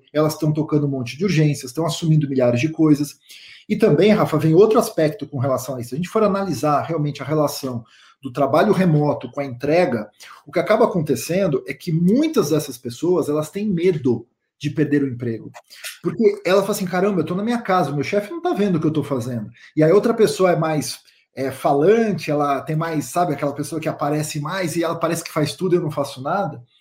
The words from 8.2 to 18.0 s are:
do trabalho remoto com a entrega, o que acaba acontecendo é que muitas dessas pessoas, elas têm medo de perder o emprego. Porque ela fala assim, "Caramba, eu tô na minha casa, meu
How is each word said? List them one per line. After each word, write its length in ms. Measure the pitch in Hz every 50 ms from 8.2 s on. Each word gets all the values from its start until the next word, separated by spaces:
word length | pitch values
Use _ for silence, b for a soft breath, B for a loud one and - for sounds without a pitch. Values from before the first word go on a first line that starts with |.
do 100 | - 131
trabalho 420 | 123 151 139 127 - 165 196 214 180
remoto 560 | 175 190 170 151 147 147 143 123 - 127 120
com 100 | - 143
a 40 | 139
entrega, 640 | 135 120 120 143 143 160 180 180 147 117 110 107 - _ B B B B B B
o 60 | 147
que 80 | - 175
acaba 260 | 160 - 214 226 233
acontecendo 800 | - - 175 151 147 135 123 - - 170 196 196 170 - - -
é 60 | - -
que 180 | - - 180
muitas 580 | 160 165 175 180 220 277 320 320 320 233 151 143
dessas 280 | 156 147 151 - 127
pessoas, 500 | - - 117 120 - - 175 180 160 - 139
elas 200 | 147 156 151 -
têm 180 | - 196 214
medo 580 | 214 180 165 175 190 165 143 123 131 120 120 - _ _ _ _ _ _
de 120 | - 147 147
perder 320 | - 156 147 143 143 147
o 60 | 139
emprego. 440 | 135 120 120 123 117 113 107 110 117 120 - - B B B B B B B B
Porque 360 | 175 - - 226 202 196 - -
ela 160 | 254 - 202
fala 120 | - 214 208
assim, 120 | - 190
"Caramba, 360 | 175 185 180 190 208 196 170
eu 40 | 151
tô 80 | - 180
na 80 | 190
minha 180 | 208 233 240 233
casa, 320 | 233 - 185 180 160 135
meu 120 | 143 147